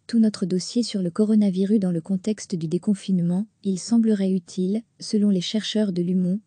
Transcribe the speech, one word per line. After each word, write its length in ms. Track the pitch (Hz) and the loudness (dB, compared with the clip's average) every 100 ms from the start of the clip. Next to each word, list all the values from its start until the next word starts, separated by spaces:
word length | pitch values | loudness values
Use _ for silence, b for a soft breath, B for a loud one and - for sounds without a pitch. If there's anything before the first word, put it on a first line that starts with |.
| - | -2
tout 140 | 233 | 2
notre 260 | 220 208 175 | 2 2 -2
dossier 380 | 180 - 240 | -2 -2 -2
sur 180 | 220 202 | -2 -2
le 80 | 175 | -2
coronavirus 720 | 165 214 220 208 185 196 220 | 0 2 4 4 2 2 2
dans 100 | 185 | 2
le 100 | 170 | -2
contexte 540 | 160 190 214 208 - | -2 -4 -2 -6 -6
du 140 | 175 160 | -6 -2
déconfinement, 800 | 180 - 196 - 185 170 180 220 _ | -2 0 -2 0 0 2 0 -4 _
il 160 | 202 180 | -4 -4
semblerait 500 | - 233 220 208 190 | 0 2 4 2 0
utile, 520 | 190 - - 185 214 - - | -2 -4 -4 -2 -2 -6 -14
selon 300 | - 214 208 | -4 2 2
les 100 | 190 | 2
chercheurs 520 | - 214 - 214 214 | 0 -4 -2 0 0
de 100 | 175 | 0
Lumon, 360 | 175 185 180 202 | 0 0 0 -2